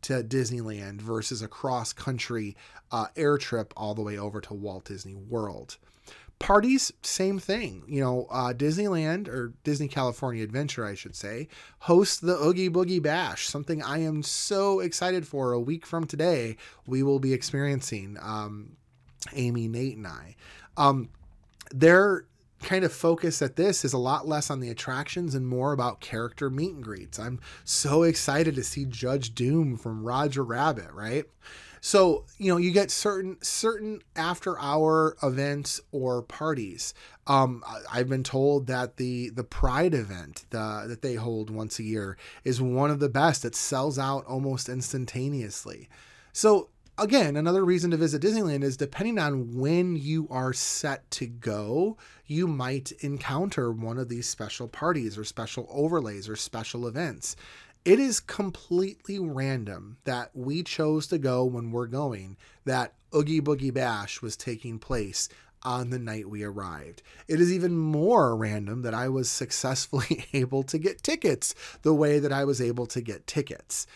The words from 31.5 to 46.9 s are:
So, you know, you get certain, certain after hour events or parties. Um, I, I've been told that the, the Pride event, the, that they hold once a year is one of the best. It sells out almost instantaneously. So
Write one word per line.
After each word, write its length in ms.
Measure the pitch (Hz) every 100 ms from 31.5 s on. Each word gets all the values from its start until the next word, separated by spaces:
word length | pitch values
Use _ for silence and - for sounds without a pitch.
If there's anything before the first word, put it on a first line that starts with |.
| - - -
So, 440 | - 202 185 143 - -
you 120 | 190
know, 60 | 175
you 160 | 180
get 180 | 185 196
certain, 460 | - 208 196 190 185
certain 600 | - - 226 214 214 214 _ -
after 420 | 160 175 190 170
hour 580 | 139 151 156 160 156 -
events 580 | 139 127 143 143 143 - -
or 300 | 123 127 123
parties. 680 | 120 - 160 143 101 82 - - - - -
Um, 340 | 139 131 120
I, 360 | - 113 - 123
I've 80 | 127
been 160 | 131
told 420 | 127 135 139 143 127
that 300 | 127 123 -
the, 340 | 123 123 120
the 140 | 117
Pride 500 | 117 - 135 131 180
event, 500 | 147 104 90 73 - -
the, 360 | 113 110 107 107
that 140 | 117
they 120 | 139
hold 360 | 117 117 110 107
once 280 | 110 107 -
a 60 |
year 340 | 110 110 98 92 - -
is 180 | 131 127
one 300 | 127 127 143
of 80 | 147
the 100 | 143
best. 360 | 139 160 143
It 100 | 120
sells 420 | - - 135 143 135
out 300 | 135 139 -
almost 420 | 131 135 131 -
instantaneously. 1200 | 127 123 135 123 127 135 143 107 - - - - - - - _
So 380 | - 214 202 - _ _